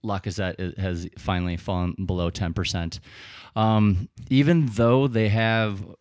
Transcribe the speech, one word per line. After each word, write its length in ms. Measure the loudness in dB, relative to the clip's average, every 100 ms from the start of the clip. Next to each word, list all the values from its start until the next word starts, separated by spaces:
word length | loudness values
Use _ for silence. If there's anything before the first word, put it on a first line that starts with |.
Lacazette 720 | -4 -4 -4 -2 -4 -2 -6 -4
i-, 20 |
has 280 | -4 -4 -6 -6
finally 380 | -2 0 0 -4
fallen 380 | -2 -2 -2 -2 -4
below 220 | -2 -2
ten 240 | -2 -4
percent. 480 | -2 -2 -4 -6 -8 -18 -20 -20 -20 -10 0
Um, 520 | 2 4 4 2 -2 -12 0
even 360 | 2 4 4 2
though 420 | 2 4 4 2
they 200 | 2 2
have 560 | 2 2 0 0 -4 -12 -18